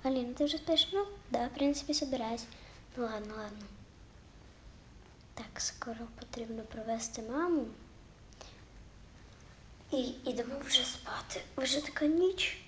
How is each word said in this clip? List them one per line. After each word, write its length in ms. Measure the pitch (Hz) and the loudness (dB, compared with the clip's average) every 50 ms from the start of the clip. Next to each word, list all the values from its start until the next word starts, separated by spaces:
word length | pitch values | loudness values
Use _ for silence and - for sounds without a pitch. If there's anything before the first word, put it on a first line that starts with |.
Аліна, 320 | - 262 269 254 247 240 254 | 2 4 4 4 2 2 2
ти 100 | - 294 | 2 4
вже 120 | 294 311 | 4 2
спиш? 320 | 320 - - 320 320 - - | 2 4 4 6 6 6 6
Ну, 140 | 370 392 403 403 403 - - - | 4 2 2 2 -2 -12 -6 -2
да, 160 | 240 240 240 | 0 0 0
в 80 | 247 240 | 2 2
принципі, 400 | - 277 285 285 - - - 294 | 4 4 4 4 2 2 0 2
собираюсь. 500 | - 294 269 262 254 226 220 233 233 233 - - - - - - - - - - | 2 2 2 0 0 0 0 -2 -2 -4 -8 -14 -16 -16 -16 -18 -18 -16 -10 -4
Ну, 80 | 254 240 | -2 -2
ладно, 300 | 220 220 214 208 214 214 | -2 -2 -4 -6 -6 -6
ладно. 300 | 220 214 208 208 214 208 202 202 - - - - - - - - - - - - - - - - - - - - - - - - - - - - - - - - | -6 -8 -8 -8 -10 -12 -14 -14 -16 -16 -18 -18 -20 -20 -20 -20 -20 -20 -20 -20 -20 -20 -20 -20 -18 -18 -18 -18 -18 -20 -20 -20 -18 -20 -20 -20 -20 -20 -16 -14
Так, 260 | - 226 - - - | -12 -12 -10 -6 -4
скоро 460 | - - - - - 240 226 226 233 233 - - | -4 -4 -4 -4 -6 -6 -6 -6 -8 -10 -10 -12
потрібно 440 | 233 - - 240 226 226 226 220 | -12 -10 -8 -6 -6 -4 -6 -6
привезти 600 | 214 - - 226 220 226 226 226 226 - - 240 | -6 -8 -8 -6 -2 0 0 0 -2 -4 -6 -6
маму. 440 | 220 220 247 294 339 359 339 294 240 220 - - - - - - - - - - - - - - - - - - - - - - - - - - - - - - - - - - - - - - - - - - - - | -4 -2 0 2 4 4 4 4 2 0 -6 -12 -16 -18 -18 -18 -20 -20 -20 -20 -20 -18 -18 -16 -16 -16 -16 -18 -18 -18 -18 -18 -18 -18 -18 -18 -20 -18 -20 -20 -20 -20 -20 -20 -20 -20 -20 -20 -18 -18 -18 -12 -6 0
І 240 | - 262 247 247 - - - | 0 2 2 0 -2 -4 -4
ідемо 340 | 269 226 226 233 247 277 277 - | -4 -2 -2 -2 -2 -4 -4 0
вже 180 | - - - 247 | 2 2 4 4
спати. 560 | 240 - - - - - - - - - - - - - | 2 -4 -6 -6 -6 -6 -6 -6 -6 -6 -8 -8 -6 -4
Вже 300 | 269 262 262 277 285 302 | -2 0 2 2 2 0
така 200 | - - - 302 | -2 0 4 6
ніч. 520 | 302 320 339 370 370 381 370 - - - - - | 6 8 8 6 6 6 4 0 0 0 -4 -10